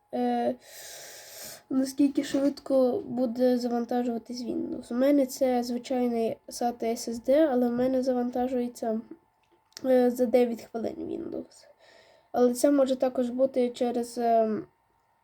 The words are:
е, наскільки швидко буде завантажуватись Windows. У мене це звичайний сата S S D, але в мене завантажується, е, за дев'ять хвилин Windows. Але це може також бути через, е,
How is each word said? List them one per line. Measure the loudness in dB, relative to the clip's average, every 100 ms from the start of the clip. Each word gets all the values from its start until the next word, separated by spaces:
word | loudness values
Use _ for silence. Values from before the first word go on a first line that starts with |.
| _
е, | -2 0 0 -2 -4 -12 -18 -18 -16 -18 -18 -20 -18 -18 -18 -4
наскільки | -2 0 2 2 2
швидко | -2 0 0 0 0 2 4 0 -4
буде | -2 -2 2 2 2
завантажуватись | 0 -2 -2 -2 -2 -4 -8 -10
Windows. | -6 -4 -6 -8 -6
У | 0
мене | 4 4 2
це | 0 2 2
звичайний | 0 -4 -4 -2 0 0 -2 -4 -12
сата | -4 -4 -2 -4
S | -4 -6
S | -4 2
D, | 4 6
але | 4 2
в |
мене | 2 0 2
завантажується, | 0 0 0 -2 -2 -2 -4 -4 -4 -4 -6 -18 _ _ _ _ _ -6 2
е, | 4 4
за | 2 2
дев'ять | 4 2 -2
хвилин | -8 -6 -6 -6
Windows. | -8 -8 -8 -10 -12 -18 -20 _ _ _ _ _ _
Але | 0 0
це | 2 2
може | 4 2 2
також | 0 0 -2
бути | 0 0 2 -2
через, | 0 -2 -2 -4 -2
е, | 2 4 2 -2 -6 _ _ _ _ _